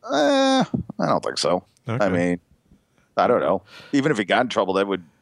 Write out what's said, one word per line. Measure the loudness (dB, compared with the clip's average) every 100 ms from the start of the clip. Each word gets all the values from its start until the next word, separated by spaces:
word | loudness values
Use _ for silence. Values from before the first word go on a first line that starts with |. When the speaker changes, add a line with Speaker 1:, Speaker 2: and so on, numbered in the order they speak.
Speaker 1:
Uh, | -4 0 2 2 2 2 0 -4 -8 -4
I | -2
don't | -2
think | -2 -4
so. | -2 -2 -4 _ -8
Speaker 2:
Okay. | -2 0
Speaker 1:
I |
mean, | 0 0 -2 _ _ _ _ _ _ _ 0
I | 2
don't | 2
know. | 2 -2 -4 -20 -4
Even | 0 0
if | 0
he | 2
got | 2
in | 2
trouble, | 0 0 0
that | 0
would | -2 -6 _